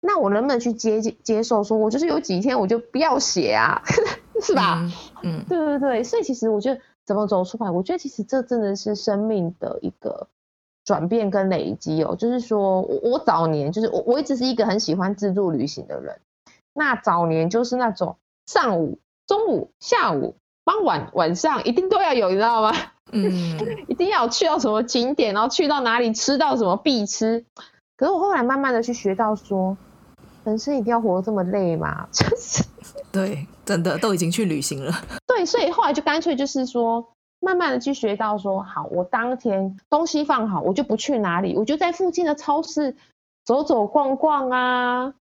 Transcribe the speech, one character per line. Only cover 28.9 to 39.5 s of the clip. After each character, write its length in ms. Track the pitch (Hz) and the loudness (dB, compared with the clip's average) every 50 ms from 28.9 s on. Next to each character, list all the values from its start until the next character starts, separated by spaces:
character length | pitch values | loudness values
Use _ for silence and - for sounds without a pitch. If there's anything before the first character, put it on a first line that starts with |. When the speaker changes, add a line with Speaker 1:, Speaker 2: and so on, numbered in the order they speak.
| 240 | -4
Speaker 1:
学 220 | 233 - 202 190 | -2 -2 -2 0
到 200 | 190 233 214 214 | 0 0 0 0
说， 400 | 196 - - 202 190 185 185 196 - - - - - - - - _ - - - - - | -4 -4 -4 -2 0 0 0 -2 -6 -10 -20 -20 -20 -20 -20 -20 _ -20 -20 -20 -10 -4
人 160 | 220 214 226 | -2 -2 -2
生 160 | - - 294 | -2 -2 -2
一 60 | 269 | 0
定 100 | 214 214 | 0 2
要 100 | 240 233 | 2 2
活 140 | 220 226 180 | 2 2 2
得 60 | 185 190 | 2 0
这 80 | 226 | 0
么 100 | 214 202 185 | 0 0 0
累 300 | 180 190 202 190 175 165 | 0 0 0 2 2 0
吗？ 320 | 156 165 151 147 - - - | 0 -2 -4 -4 -6 -10 -6
<laughs> 20 | |
就 120 | - - - - - 508 | -2 0 0 2 0 -2
是 260 | - - - - - - - - - - - - - - | -4 -6 -4 -4 -4 -4 -6 -20 -20 -20 -18 -18 -18 -6
Speaker 2:
对， 360 | - 190 190 190 208 147 139 - - - - | -4 -2 -2 -2 -4 -6 -8 -12 -14 -18 -4
真 180 | - 202 170 | -2 -2 0
的， 160 | 170 185 156 190 | 0 0 0 0
都 160 | 190 226 202 | 0 0 2
已 40 | 170 | 2
经 120 | 185 175 | 2 0
去 160 | 175 - 220 | 0 0 0
旅 160 | 185 156 147 | 0 0 0
行 220 | 139 - 151 135 139 | -2 -4 -6 -6 -4
了。 100 | 131 180 - - - - - _ | -4 -4 -4 -6 -10 -14 -14 _
Speaker 1:
对， 200 | - 508 466 349 | 0 0 0 0
所 140 | 330 - 339 | 0 0 0
以 100 | 330 339 | 0 0
后 120 | 339 - 466 | 2 2 2
来 100 | 320 285 | 2 2
就 100 | 302 302 | 0 0
干 180 | 320 294 320 | 0 0 0
脆 140 | 330 349 302 | 0 0 0
就 100 | 254 277 | 0 -2
是 200 | 277 - 269 254 | -2 -2 -2 -4
说， 420 | 247 - 240 233 226 226 233 233 - _ _ _ _ _ _ | -2 -2 0 0 0 0 -2 -4 -8 _ _ _ _ _ _
慢 160 | - 370 381 | -2 0 0
慢 160 | 359 349 302 | 2 0 0
地 80 | 262 247 | -2 -2
去 140 | 240 277 285 | -2 -2 -4
学 240 | - - 220 202 196 | 0 0 -2 0 0
到 200 | 226 214 208 208 | 0 -2 -2 -2
说， 240 | 190 202 190 190 | -2 -2 -2 -2
好， 240 | 196 190 - 156 151 - | -4 -6 -8 -8 -8 -4
我 140 | - 175 180 | -2 -2 -2
当 320 | 180 - 233 226 247 254 247 | 0 0 -2 0 -2 -4 -2
天 400 | - 240 | -2 -2